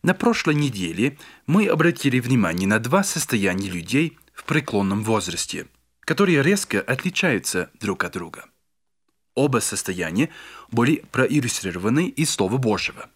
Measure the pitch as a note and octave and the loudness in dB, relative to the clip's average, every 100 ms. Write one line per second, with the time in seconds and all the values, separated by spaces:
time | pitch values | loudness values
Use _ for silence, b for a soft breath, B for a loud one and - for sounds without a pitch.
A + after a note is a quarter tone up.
0 | E3 F3+ A#3 A3 - D3+ D3 G#2 F2 E2 | 2 2 2 2 0 0 0 -2 -6 0
1 | B2+ C#3+ B B - F3+ G3 E3 E3 E3+ | -2 -2 B B 0 2 2 2 2 2
2 | C#3+ B2 A#2+ B2+ F2+ E2+ G2 G#2+ A#2 F3+ | 0 0 2 2 2 0 0 0 2 0
3 | G3 E3 - A#2 G2 F#2 G2 F2+ E2+ C3 | 0 -4 -2 0 0 -2 -4 -6 -2 0
4 | D#3 - _ - - D#3 C#3+ G#2+ G2 G2+ | 0 -6 _ -18 -2 -2 0 0 0 0
5 | G#2+ A2 G2+ E2 - - - _ _ _ | 0 0 0 -6 -6 -8 -12 _ _ _
6 | - D#3+ G3 D#3 C#3 G3+ - G2+ - B2+ | -6 2 4 4 4 2 0 -2 0 -2
7 | F3+ - F#3 G#2+ - F#2 E2+ _ G#2 F2+ | -2 -2 0 0 -2 -4 -4 _ -6 -4
8 | F2+ F#2 E2+ - - _ _ _ _ _ | -4 -6 -10 -14 -20 _ _ _ _ _
9 | _ _ _ - C#3+ A#2+ - G2 - F2+ | _ _ _ 0 2 2 0 -4 -6 -4
10 | E2 F2+ E3 B B B B A#2 B2 D#3 | -2 0 -2 B B B B 0 2 2
11 | - A#2+ C3 D3 A#2+ - F#2+ F2 G2+ C3+ | -2 0 2 2 0 -4 -6 -4 0 0
12 | F3+ - D#3 - F#2+ B2+ A#2+ G2 F#2 - | 0 -2 -2 0 0 2 0 0 -2 -8
13 | - | -18